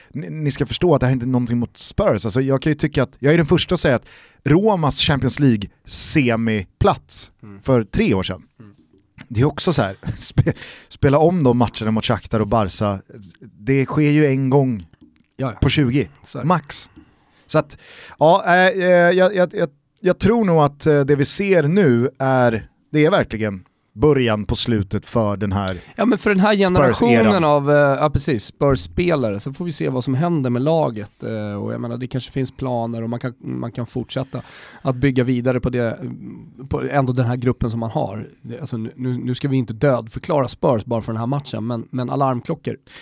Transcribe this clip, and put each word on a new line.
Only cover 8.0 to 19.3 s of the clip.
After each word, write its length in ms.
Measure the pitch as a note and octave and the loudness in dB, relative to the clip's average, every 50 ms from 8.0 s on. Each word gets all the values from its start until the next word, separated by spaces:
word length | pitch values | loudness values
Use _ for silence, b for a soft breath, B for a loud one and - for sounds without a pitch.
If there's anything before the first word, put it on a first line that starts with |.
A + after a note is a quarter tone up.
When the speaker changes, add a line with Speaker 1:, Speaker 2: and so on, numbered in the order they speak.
| A3 G#3 A2+ | 0 2 2
Speaker 1:
år 100 | F#2+ F#2 | 0 0
sedan, 180 | - F#2 E2 C#2 _ _ _ | -4 -6 -10 -12 _ _ _
Speaker 2:
Mm. 120 | A2+ G#2 _ _ _ _ _ _ _ _ _ - - - | -20 -20 _ _ _ _ _ _ _ _ _ -20 -18 -8
Speaker 1:
det 140 | A#2 G#2+ | -2 0
är 40 | B2+ | 0
också 280 | D3+ D3 - - - E3 | 0 0 0 -2 0 0
så 80 | - | 0
här, 120 | A2 F#2+ G2 | 0 -2 -4
<laughs> 240 | - - - - - | -6 -10 -10 -8 -8
spe-, 360 | - - - - - E3 - B B B B B B B | -10 -2 -2 0 0 0 -2 B B B B B B B
spela 280 | - - - C#3+ C#3 D3 | -6 -2 2 2 4 4
om 260 | D#3+ E3 F3+ F3+ D3+ | 4 4 4 4 4
de 140 | B2+ A#2 B2 | 4 4 4
matcherna 340 | A#2+ G#2 - - A2+ G#2+ | 2 0 0 -4 -2 -2
mot 140 | A2 A2 G#2 | 0 0 0
Shakhtar 340 | - A#2+ F#2+ - - - A2 | 0 -2 -2 -2 -4 -2 -2
och 80 | G#2+ G2+ | 0 0
Barca, 520 | A2+ A2+ G#2 F#2 - - A2 G#2 G2+ F#2+ - - - - G2+ F2+ - _ - A2+ - - | 0 0 0 0 -2 -2 0 0 0 -2 -6 -12 -20 -20 -20 -20 -20 _ -20 -20 -20 -8
det 260 | G#2 A2+ C3+ C#3 C3 | -2 0 0 2 0
sker 160 | B2+ - D3+ D3+ D3 | 0 0 0 2 4
ju 140 | D3 D3+ D3+ | 4 4 4
en 240 | C#3 C3+ C3+ C3+ C3 | 4 2 0 0 2
gång 360 | C3 C#3+ C3+ C3 A#2+ G#2 E2+ - _ _ - - _ _ _ _ _ - | 2 2 2 2 -2 -4 -8 -12 _ _ -20 -20 _ _ _ _ _ -8
Speaker 2:
Ja, 140 | C3 C3 G#2 | -8 -8 -4
ja. 60 | - | 0
Speaker 1:
på 80 | - C#3 | 0 2
tjugo, 380 | - D#3 D3 B2 B2 C#3+ A2+ - - _ - | 2 2 2 2 2 0 -2 -2 -6 _ -20
Speaker 2:
Så 120 | - - - | -16 -12 -6
är 40 | |
det. 60 | A#2+ D3+ | -2 0
Speaker 1:
max. 420 | F3+ D#3+ - - - - - - _ - - _ b b b b b b b - | 0 -2 -2 -6 -8 -8 -8 -10 _ -20 -20 _ b b b b b b b -2
Så 120 | - D#3+ | -2 -2
att, 180 | D3+ D3 - B B B B B B B B B | -2 -2 -8 B B B B B B B B B
ja, 240 | D3 D#3 F3 G3 F#3 | 4 4 4 4 4
eh, 220 | F#3 E3+ F3+ F#3 F#3 | 2 4 4 4 4
eh, 180 | F#3 F#3+ F3+ F3+ | 2 2 2 4
jag, 460 | F3+ F3 F3 F3 F3+ F#3 F#3 F#3 | 4 6 6 4 4 4 2 2